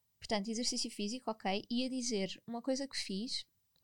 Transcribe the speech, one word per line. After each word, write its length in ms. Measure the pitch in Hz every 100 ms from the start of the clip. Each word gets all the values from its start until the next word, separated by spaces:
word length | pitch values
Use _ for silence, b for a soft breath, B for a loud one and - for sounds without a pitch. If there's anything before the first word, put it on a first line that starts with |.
| _ _
Portanto, 300 | - 214 202
exercício 420 | 220 247 240 233
físico, 400 | - 208 254 -
ok. 340 | - 196 196 -
Ia 180 | 240 254
dizer 500 | 262 240 214 185 - -
uma 140 | 233
coisa 240 | 240 262 269
que 100 | -
fiz, 500 | - 190 247 - - _ _ _